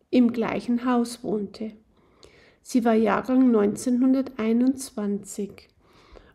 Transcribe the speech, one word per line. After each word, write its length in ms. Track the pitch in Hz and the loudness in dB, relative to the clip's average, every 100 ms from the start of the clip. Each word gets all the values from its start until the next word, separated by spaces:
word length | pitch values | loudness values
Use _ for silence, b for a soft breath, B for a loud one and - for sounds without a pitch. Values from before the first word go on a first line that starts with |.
| - | 0
im 220 | 254 233 | 2 2
gleichen 520 | 240 208 202 208 233 | 0 -4 -4 -4 -4
Haus 380 | 254 240 233 - | 0 -2 -2 -8
wohnte. 500 | - 208 196 - 220 214 _ b b b b b b b | -6 -6 -6 -10 -14 -14 _ b b b b b b b
Sie 220 | - 254 | -2 0
war 100 | 233 | 2
Jahrgang 560 | 220 214 202 208 254 254 | 2 2 0 2 4 4
neunzehnhunderteinundzwanzig 2250 | 220 208 208 254 247 262 269 262 - 220 233 262 262 - - 202 202 - - 196 - _ b b b b b b | 4 2 -2 -2 0 2 2 -2 -4 0 2 2 -2 -8 -8 -6 -6 -8 -10 -10 -12 _ b b b b b b